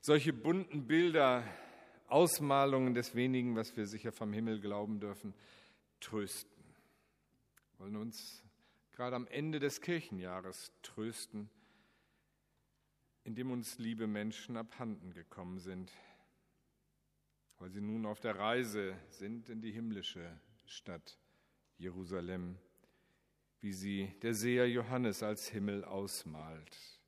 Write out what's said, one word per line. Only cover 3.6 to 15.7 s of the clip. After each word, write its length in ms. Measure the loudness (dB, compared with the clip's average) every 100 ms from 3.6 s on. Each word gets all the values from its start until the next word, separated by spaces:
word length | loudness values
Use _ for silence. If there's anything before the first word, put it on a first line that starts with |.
| 0 -2
wir 100 | -4
sicher 260 | -2 -6
vom 200 | -4 -2
Himmel 280 | 0 0 0
glauben 380 | -2 -2 -2 -2
dürfen, 360 | -4 -6 -10 -12 -20 -20 -20 _ _ _
trösten. 640 | -4 -2 -2 -6 -12 -20 -20 -20 _ _ _ _ _ _ _ _ _
Wir 80 | _
wollen 160 | -8 -6
uns 460 | -6 -8 -14 -16 -20 _ _ _ _
gerade 240 | -6 -4 -2
am 100 | -4
Ende 320 | -4 -2 0
des 220 | 0 -2
Kirchenjahres 920 | -2 -2 -2 -6 -4 -6 -8 -12 -14 _
trösten, 680 | -16 -6 -6 -6 -10 -10 -12 _ _ _ _ _ _ _ _ _ _ _ _ _ _ _ _ _
in 100 | -10
dem 160 | -4 -2
uns 280 | -2 -4 -4
liebe 280 | -2 0 0
Menschen 500 | 0 -2 -4 -8 -8
abhanden 560 | -8 -6 -6 -6 -10
gekommen 460 | -14 -16 -10 -8 -8
sind, 340 | -8